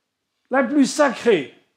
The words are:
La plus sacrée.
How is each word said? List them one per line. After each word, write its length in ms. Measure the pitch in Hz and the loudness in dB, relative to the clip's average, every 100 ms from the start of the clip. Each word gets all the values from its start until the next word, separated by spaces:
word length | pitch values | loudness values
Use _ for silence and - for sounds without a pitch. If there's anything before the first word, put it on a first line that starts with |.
| _ _ _ _ - | _ _ _ _ -6
La 100 | 254 | -2
plus 240 | 240 285 254 | 0 0 0
sacrée. 680 | - 285 220 233 185 123 - _ | 2 0 0 0 0 -2 -14 _